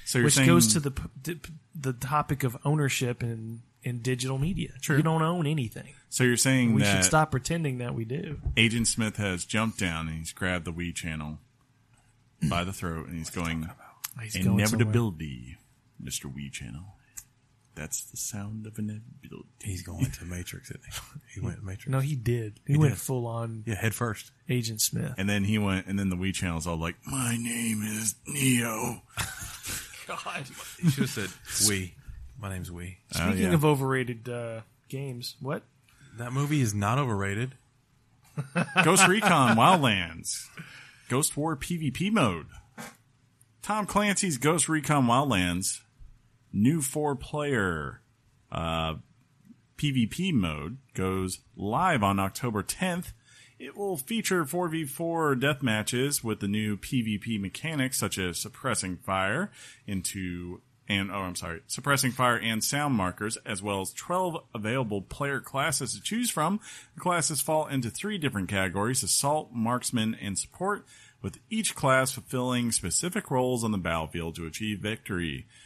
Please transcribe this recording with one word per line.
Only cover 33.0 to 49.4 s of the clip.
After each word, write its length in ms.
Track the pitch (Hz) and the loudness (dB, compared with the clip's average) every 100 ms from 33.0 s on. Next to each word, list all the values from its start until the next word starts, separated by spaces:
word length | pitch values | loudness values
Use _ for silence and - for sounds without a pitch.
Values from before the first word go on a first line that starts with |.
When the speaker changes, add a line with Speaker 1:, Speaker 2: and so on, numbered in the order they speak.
| - - | -8 -2
Speaker 1:
Oh, 20 | |
Speaker 2:
Speaking 240 | - 185 | 0 2
Speaker 1:
yeah. 100 | 190 | 4
Speaker 2:
of 140 | 170 151 | 4 4
overrated, 640 | 139 135 131 123 117 117 | 4 2 0 -2 -6 -8
uh, 300 | 120 117 113 - _ - | -8 -8 -10 -14 _ -12
games, 480 | 135 139 120 131 - | -10 -8 -8 -10 -8
what? 220 | 131 151 - _ _ _ - 110 | -6 -6 -8 _ _ _ -18 -12
Speaker 3:
That 160 | 120 | -6
movie 300 | 131 143 151 | -2 2 2
is 100 | 120 | 2
not 240 | 101 101 127 | 2 2 2
overrated. 580 | 139 101 98 98 127 - _ _ _ _ _ | 2 0 0 -2 -4 -8 _ _ _ _ _
Speaker 1:
<laughs> 720 | _ _ - - 170 - 180 | _ _ -10 -6 -4 0 4
Ghost 220 | 170 185 185 | 6 8 8
Recon 520 | 202 208 165 123 110 | 6 6 6 8 8
Wildlands. 880 | 139 185 135 98 85 82 - - - - - - - - - | 8 8 6 2 0 -6 -8 -8 -10 -16 -18 -18 -20 -16 -4
Ghost 260 | 123 151 - | 0 0 0
War 180 | 156 147 | -2 -2
P 200 | - 175 | -4 -2
V 140 | 151 | -2
P 180 | 123 185 | -2 2
mode. 380 | 220 123 85 - - - - - - _ _ _ _ _ _ | 4 4 2 -6 -18 -20 -16 -16 -18 _ _ _ _ _ _
Tom 240 | - 214 | -4 -2
Clancy's 540 | 202 202 208 190 196 135 | 0 2 2 2 0 2
Ghost 300 | 139 170 - | 4 4 4
Recon 380 | 156 143 147 123 | 2 4 4 6
Wildlands 720 | 123 143 101 90 87 101 - - - - - _ _ _ | 6 6 4 4 2 -2 -6 -10 -20 -20 -20 _ _ _
new 280 | 98 113 165 | 2 4 4
four-player, 1200 | 135 151 147 135 - 151 147 127 95 80 71 - _ _ _ _ - | 0 -2 -2 -2 -4 -4 0 2 2 0 -4 -10 _ _ _ _ -10
uh, 420 | 80 80 80 80 80 - _ _ _ | -6 -2 -2 -2 -4 -10 _ _ _